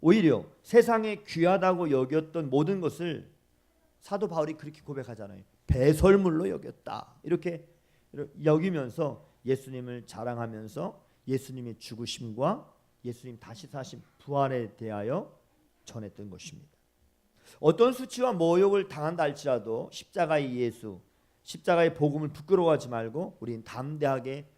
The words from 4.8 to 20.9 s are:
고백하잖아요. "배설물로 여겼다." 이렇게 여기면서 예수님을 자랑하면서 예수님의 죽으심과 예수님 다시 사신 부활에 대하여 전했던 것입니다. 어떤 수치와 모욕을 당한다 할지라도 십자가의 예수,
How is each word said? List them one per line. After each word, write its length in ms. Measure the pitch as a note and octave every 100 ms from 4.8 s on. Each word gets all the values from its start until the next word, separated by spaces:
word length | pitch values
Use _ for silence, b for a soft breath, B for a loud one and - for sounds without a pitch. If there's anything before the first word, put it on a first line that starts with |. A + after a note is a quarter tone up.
고백하잖아요. 640 | - C#3+ A#2+ A2 G2+ G2 - _ _
"배설물로 840 | C3 C3+ D#3 F#3+ G3 F#3 D#3 F#3+
여겼다." 720 | D#3+ B2 - - G#2+ - _
이렇게 440 | - F3 F3+ E3 - b b b b C#3+ E3 -
여기면서 840 | D3+ D#3 F3+ E3+ B2+ A2 D3+ A2+ b b A#2+
예수님을 600 | C3 C3 C3 B2 B2 A2+
자랑하면서 1000 | - A#2+ A#2+ A#2 A2 A2 C3 F3 - b b -
예수님의 520 | C3 B2+ C3 A#2+ A2
죽으심과 920 | - A2+ A#2 - A#2+ A2 C#3+ G#3 - _ _ _
예수님 360 | B2 A#2+ B2+ A#2
다시 280 | - A2+ C#3
사신 340 | C#3+ C3 - - _
부활에 560 | - C#3+ C3+ C3 A2+ -
대하여 600 | A2+ G#2 G#2 D#3 B3+ _ _ _ _ _ -
전했던 440 | A#2+ G#2+ - G2+
것입니다. 460 | F2+ - D3 D3 _ _ _ _ _ _ _ b b
어떤 340 | D3+ E3 A#3+
수치와 400 | B3+ C4 - B3+
모욕을 540 | G3 E3 F3 G3 G3+ F#3+
당한다 360 | D#3 D3+ F3
할지라도 680 | D3+ D3 C#3+ B2+ G#2 A2+ -
십자가의 640 | - - - E3 D#3 C#3 B2
예수, 440 | A#2+ G#2+ A2